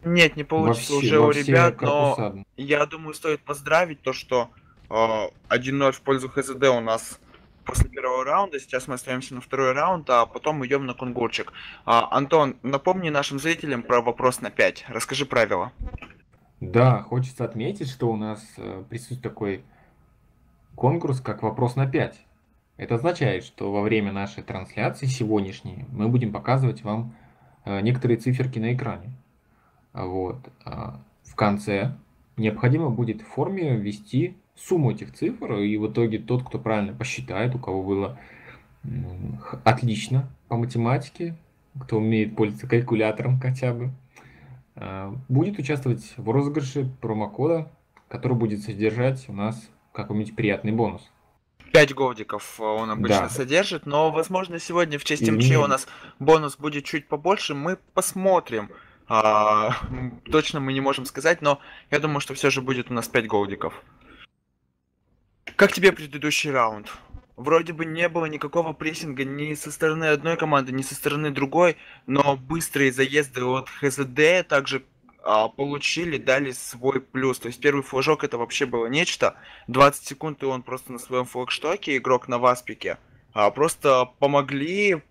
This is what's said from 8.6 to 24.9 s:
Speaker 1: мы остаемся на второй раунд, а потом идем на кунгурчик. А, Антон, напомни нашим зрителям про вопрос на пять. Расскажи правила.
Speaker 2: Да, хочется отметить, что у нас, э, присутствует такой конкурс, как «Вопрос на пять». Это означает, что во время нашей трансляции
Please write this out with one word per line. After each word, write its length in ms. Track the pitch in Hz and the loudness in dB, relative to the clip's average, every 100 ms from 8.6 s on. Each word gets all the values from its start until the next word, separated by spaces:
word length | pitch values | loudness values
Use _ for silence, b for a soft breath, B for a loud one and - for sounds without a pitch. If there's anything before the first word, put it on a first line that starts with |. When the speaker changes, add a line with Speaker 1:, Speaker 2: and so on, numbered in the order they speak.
| - 127 127 | -6 -6 -4
Speaker 1:
мы 60 | |
остаемся 400 | 123 - 127 127 127 | -10 -6 -8 -8 -14
на 60 | |
второй 320 | - 135 131 | -6 0 2
раунд, 360 | 131 165 135 - | 2 2 0 2
а 160 | 123 113 | 4 4
потом 360 | 135 151 156 127 | 0 -4 -2 0
идем 200 | 139 135 | -2 -2
на 80 | |
кунгурчик. 580 | 120 127 123 117 - 104 B B B - | -6 -6 -2 -2 -2 -8 B B B 4
А, 220 | 117 - | 4 4
Антон, 440 | 127 139 165 143 127 | 0 4 4 4 -2
напомни 460 | 123 139 180 190 170 | -4 0 0 0 0
нашим 300 | 147 143 139 | -2 -2 -4
зрителям 420 | 156 165 156 123 | -2 -4 -4 -6
про 180 | 113 123 | 2 2
вопрос 380 | 117 117 127 123 | 2 2 0 0
на 120 | 107 | -8
пять. 340 | - 101 - - | 2 2 2 -8
Расскажи 380 | 113 - 135 139 | -8 -4 -4 0
правила. 480 | 131 107 98 104 - - - - - _ _ _ _ | 2 4 2 -2 -6 -12 -12 -18 -20 _ _ _ _
Speaker 2:
Да, 400 | 92 104 127 110 | 0 4 6 4
хочется 420 | - 123 127 - | 0 -4 -4 -6
отметить, 460 | 117 107 131 202 139 | -6 -4 -6 -6 -10
что 200 | - 120 | -2 -2
у 60 | 110 | -2
нас, 280 | 107 104 - - | -4 -8 -14 -14
э, 260 | 104 95 - | -12 -12 -12
присутствует 320 | 117 - 127 | -14 -12 -10
такой 420 | 110 - 104 95 - b b b b _ _ _ _ _ _ - | -10 -6 -6 -6 -10 b b b b _ _ _ _ _ _ -2
конкурс, 440 | 123 165 151 131 | 0 0 -2 -4
как 220 | - 104 | -4 -4
«Вопрос 320 | 110 - 123 135 | -4 0 -2 0
на 120 | 135 | 0
пять». 320 | 147 117 - _ _ _ _ _ - | 0 -2 -6 _ _ _ _ _ -14
Это 180 | 98 117 | -4 0
означает, 480 | 151 175 123 92 | 0 0 0 0
что 280 | - - 101 | -6 -8 -4
во 100 | 101 | 0
время 300 | 104 110 101 | 2 2 0
нашей 320 | 98 101 - | -4 -8 -10
трансляции 640 | - 95 92 - 127 | -12 -12 -10 -4 -4